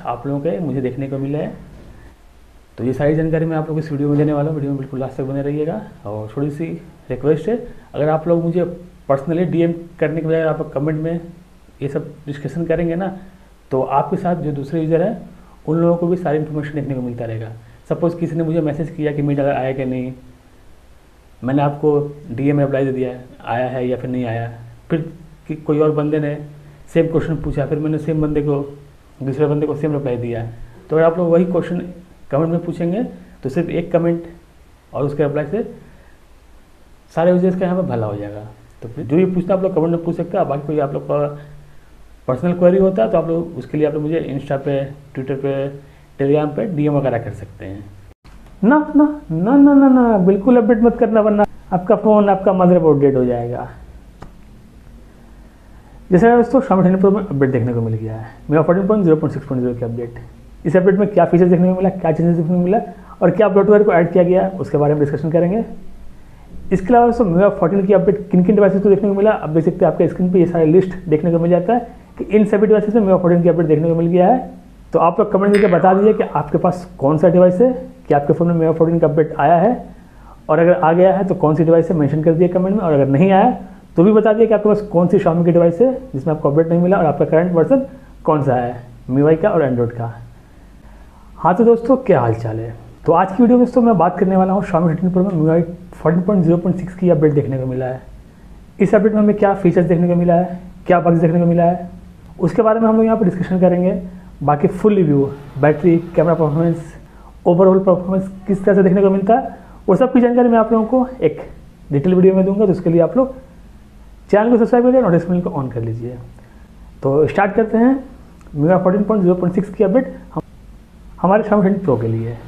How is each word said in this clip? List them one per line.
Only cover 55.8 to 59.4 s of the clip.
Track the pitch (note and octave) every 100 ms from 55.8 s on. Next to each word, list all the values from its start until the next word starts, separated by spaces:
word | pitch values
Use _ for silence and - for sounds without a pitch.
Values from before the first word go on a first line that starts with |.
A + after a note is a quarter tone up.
| - - -
जैसे | F3+ A#3 A#3+
दोस्तों | A#3 C4+
Xiaomi | - F#3 F#3
थर्टीन | F#3+
प्रो | G3
में | G3
update | - C#3 C3+
देखने | B2+ A#2
को | A#2
मिल | A2+ A2
गया | A2 A2
है, | A2+ - -
Mi | D#3
fourteen | E3 F3+ F#3+
point | G#3+ F3
zero | D#3
point | D#3
six | C#3